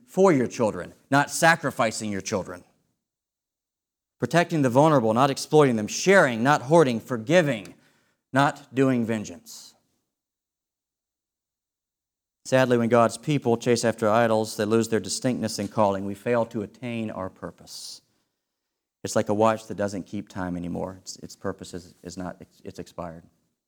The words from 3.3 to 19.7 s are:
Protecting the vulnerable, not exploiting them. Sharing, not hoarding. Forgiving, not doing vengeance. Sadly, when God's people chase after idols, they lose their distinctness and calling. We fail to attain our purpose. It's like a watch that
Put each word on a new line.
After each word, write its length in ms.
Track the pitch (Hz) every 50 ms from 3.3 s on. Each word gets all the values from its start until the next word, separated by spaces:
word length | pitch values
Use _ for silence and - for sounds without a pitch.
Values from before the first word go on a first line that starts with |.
| _ _ _ _ _ _ _ _ _ _ _ _ _ _ _ _ _ -
Protecting 420 | 123 - - 170 175 170 170 156
the 80 | 139 127
vulnerable, 440 | 113 135 151 160 151 135 113 110 107
not 160 | 120 135 139
exploiting 460 | 135 - - - 151 156 147 131 120
them. 120 | 107 104 -
Sharing, 540 | - - - 180 196 196 165 131 117 110
not 220 | 117 139 151 - 123
hoarding. 360 | 131 160 175 151 127 117 110
Forgiving, 720 | - - 131 113 110 110 160 185 160 143 127 104 92 - - _ _ _ _ _ _ _ _ _ _ _
not 420 | - 135 143 151 147 - - _ 120
doing 320 | 127 135 135 131 120 113
vengeance. 680 | 107 117 107 101 - 87 80 _ - - - - - _ _ _ _ _ _ _ _ _ _ _ _ _ _ _ _ _ _ _ _ _ _ _ _ _ _ _ _ _ _ _ _ _ _ _ _ _ _ _ _ _ _ _ _ _ _ _ _ _ _ _ _ _ _ _
Sadly, 320 | - 131 131 131 123 123 120
when 120 | 117 113
God's 280 | 123 117 117 110 - -
people 400 | - 156 151 135 - 120 117 117
chase 260 | - 127 120 110 -
after 240 | 113 107 - 113 104
idols, 480 | 104 120 120 113 110 110 110 110 -
they 100 | - 107
lose 240 | 104 113 117 110 113
their 100 | 113 107
distinctness 580 | 98 98 - - - 131 120 - 113 107 - -
and 120 | 101 98
calling. 360 | - 117 107 98 98 95 98
We 80 | 101 101
fail 320 | - - 120 120 117 113 113
to 140 | - 113
attain 480 | 98 95 _ - - 120 117 113 110 107
our 200 | - - 92 92
purpose. 720 | - - - 85 - _ - - - - - - - - _ _ _ _ _ _ _ _ _ _ _ _ _ _ _ _ _ _ _ _ -
It's 120 | - -
like 140 | 113 107 -
a 40 | 104
watch 340 | 104 110 110 110 107 -
that 100 | -